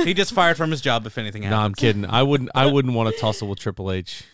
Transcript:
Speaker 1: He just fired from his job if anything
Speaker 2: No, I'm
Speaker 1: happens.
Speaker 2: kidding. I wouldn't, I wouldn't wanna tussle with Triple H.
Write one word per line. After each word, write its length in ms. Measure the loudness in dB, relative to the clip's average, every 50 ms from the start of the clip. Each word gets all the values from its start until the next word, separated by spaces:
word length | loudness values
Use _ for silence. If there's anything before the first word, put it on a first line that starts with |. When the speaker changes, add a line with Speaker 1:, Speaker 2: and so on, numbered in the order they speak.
| 2
Speaker 1:
He 100 | 2 2
just 200 | 0 0 0 2
fired 240 | 2 4 4 4 2
from 140 | 0 -2
his 100 | -2 -2
job 240 | 0 0 0 0 -2
if 120 | -6 -8 -8
anything 260 | -8 -8 -8 -6 -4
Speaker 2:
No, 40 | 0
I'm 60 | 0
Speaker 1:
happens. 220 | 2 2 0 0 2
Speaker 2:
kidding. 280 | 2 2 2 2 0
I 160 | 0 2 2 2
wouldn't, 260 | 4 2 0 0 0 0
I 120 | 2 2
wouldn't 300 | 4 4 2 2 2 0
wanna 180 | 0 0 0 0
tussle 340 | 0 -2 -2 -2 -2 -4 -6
with 120 | -6 -6
Triple 340 | -6 -8 -6 -6 -4 -4 -4
H. 300 | -4 -4 -6 -12 -16 -16 -20